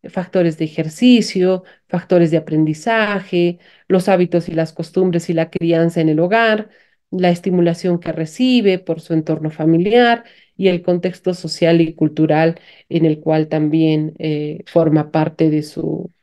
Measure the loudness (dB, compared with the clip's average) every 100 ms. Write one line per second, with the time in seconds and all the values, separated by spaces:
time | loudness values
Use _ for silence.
0 | -8 -8 -4 0 0 -2 -8 -4 -8 0
1 | 4 4 2 0 0 0 -6 _ _ -8
2 | 0 2 4 0 -2 0 0 -2 -2 0
3 | 0 -2 -4 -2 -2 -4 _ _ _ 0
4 | 2 2 2 -2 -2 -4 -4 -6 -6 -2
5 | 0 -2 -2 -4 -2 -4 0 2 2 0
6 | 0 2 2 2 2 0 -4 _ _ _
7 | _ -2 0 0 0 0 0 0 -2 -2
8 | -4 -8 -8 -2 0 2 2 0 -4 -8
9 | -2 -4 -2 -4 -4 -2 0 2 2 4
10 | 4 2 -4 _ _ -2 0 0 -2 -2
11 | -2 -6 -6 -6 -8 -2 2 4 2 0
12 | -4 0 0 2 2 -2 -16 -20 _ 0
13 | 0 0 -2 -2 0 -2 0 2 2 0
14 | -2 -6 -6 -6 -6 -10 -4 0 2 2
15 | 0 -2 -2 0 0 0 -4 -8 -8 -8
16 | -10 _